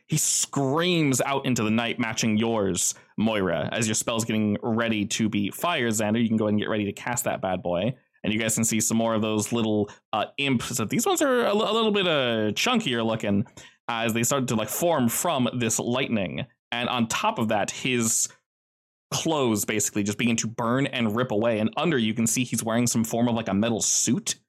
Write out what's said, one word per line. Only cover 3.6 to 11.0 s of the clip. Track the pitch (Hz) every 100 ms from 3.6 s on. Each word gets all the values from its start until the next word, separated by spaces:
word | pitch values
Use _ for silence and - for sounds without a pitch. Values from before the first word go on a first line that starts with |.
| -
As | 110 110
your |
spell's | 107 - 113
getting | 113 110 107 101
ready | 120 113 117 107 101
to | - 107
be | 101 104
fired, | - 170 165 117
Xander, | 110 107 113
you | 113
can | 110
go | 107
ahead |
and | 104
get | -
ready | 107 101
to |
cast | - - 120
that | 110 -
bad | 95 92
boy. | 87 87 110 131 _ _
And | -
you | 110
guys | 110
can | 110
see | 113 110
some | 107 113
more | 113
of | 110
those | 110 107 101
little, | 117 110 107 101 - -
uh, | 107 98 -
imps. | 139 123 - -
So |
these | 107 165